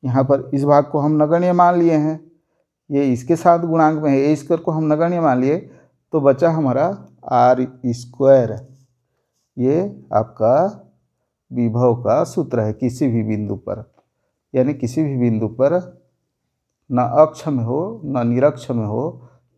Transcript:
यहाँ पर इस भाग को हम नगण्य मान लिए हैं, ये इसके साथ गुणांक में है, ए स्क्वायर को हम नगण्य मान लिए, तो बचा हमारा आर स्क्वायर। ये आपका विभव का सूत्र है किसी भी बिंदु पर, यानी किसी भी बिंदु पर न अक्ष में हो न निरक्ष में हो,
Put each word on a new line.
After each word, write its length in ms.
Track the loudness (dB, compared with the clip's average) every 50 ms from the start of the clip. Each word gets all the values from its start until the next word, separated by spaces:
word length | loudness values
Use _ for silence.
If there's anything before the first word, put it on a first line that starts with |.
| -4
यहाँ 200 | -2 0 0 2
पर 260 | 2 0 0 0 -4 -4
इस 100 | -2 2
भाग 240 | 4 4 4 4 2
को 80 | -2 -2
हम 220 | 0 0 2 2 2
नगण्य 300 | 2 2 0 2 0 2
मान 260 | 4 4 4 4 4
लिए 180 | 2 2 2 2
हैं, 220 | 0 -2 -4 -8 -12 -20 _ _ _ _ _ _ _ _ _ _ _ _
ये 220 | -2 0 0 0 0
इसके 220 | -2 0 -2 -2
साथ 240 | 2 4 4 4 4
गुणांक 400 | 2 -2 0 2 2 2 2 0 -2
में 60 | 0
है, 60 | 0 2
ए 160 | 2 0 0
स्क्वायर 260 | -2 0 -4 -4 -2
को 100 | -2 -4
हम 220 | -4 -2 0 0 0
नगण्य 260 | 0 0 -2 0 0
मान 200 | 0 0 0 2
लिए, 160 | 0 0 0 -2 -4 -12 -20 -20 _ _ _ _ _ _ -4
तो 80 | 2
बचा 280 | 2 2 2 4 2 0
हमारा 340 | 0 0 -2 -2 0 0 -2 -2 -4 -8 -14 -20 _ _ -8 -2 2
आर 320 | 4 4 4 4 2 0 -6 -6 -8 -6 -6
स्क्वायर। 640 | -6 -6 -10 -20 -6 0 4 6 6 6 4 0 -6 -10 -14 -18 -20 _ _ _ _ _ _ _ _ _ _ _ _ _ _ _ _ -2
ये 240 | 0 0 0 0 -2 -4 -8 -14 -14 _ -2
आपका 420 | -2 -2 -2 -4 -2 0 2 2 2 0 -2 -4 -10 -20 _ _ _ _ _ _ _ _ _ _ _ _ _
विभव 440 | -6 -4 -2 -2 0 2 2 2 2 2 0
का 200 | 0 0 0 0
सूत्र 340 | -2 -4 -6 -6 -2 -2 -2
है 140 | -2 -2 -4
किसी 340 | -4 -4 -4 -2 -2 -2 -2
भी 160 | 0 -2 -2
बिंदु 300 | -2 -4 -4 -4 -6 -8 -10
पर, 260 | -8 -10 -10 -10 -12 _ _ _ _ _ _ _ _ _ _ _ _ _ -2
यानी 200 | 0 0 0 -2
किसी 300 | -4 -6 -6 -2 -2 -4
भी 140 | -2 -2 -2
बिंदु 280 | 0 0 0 0 -2 -4
पर 220 | -2 0 0 0 0 -2 -4 -6 -20 _ _ _ _ _ _ _ _ _ _ _ _ _ _ _ _ _ _ _
न 140 | -2 -2 -2 0 4 2
अक्ष 280 | 2 2 2 -10 -8 -6
में 160 | -4 -4 -4
हो 160 | -4 -4 -6 -6 -8 -10 -12 -10
न 220 | -6 -4 -2 -2 0
निरक्ष 420 | 0 2 2 0 0 -2 -10 -8
में 140 | -6 -6 -4
हो, 440 | -4 -6 -6 -6 -8 -10 -14 -20 -20 _ _ _ _ _